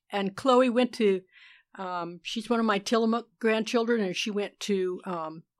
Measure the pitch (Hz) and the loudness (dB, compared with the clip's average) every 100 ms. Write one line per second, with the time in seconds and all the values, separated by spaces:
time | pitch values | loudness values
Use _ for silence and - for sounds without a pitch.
0 | _ 202 196 196 262 247 262 233 247 - | _ -4 -4 -2 4 4 4 2 0 2
1 | 208 190 - - - - _ - 185 180 | 2 2 -4 -20 -20 -20 _ -12 -8 -6
2 | 170 175 - 233 220 233 226 202 202 226 | -8 -10 -10 -10 -2 0 2 2 2 2
3 | 226 233 226 _ 226 220 220 233 226 233 | 2 0 -4 _ 0 0 0 0 2 0
4 | 190 175 220 202 196 - - 196 185 180 | 0 -2 -4 -4 -6 -8 -2 0 0 -4
5 | 190 170 160 160 - _ | -8 -8 -8 -10 -18 _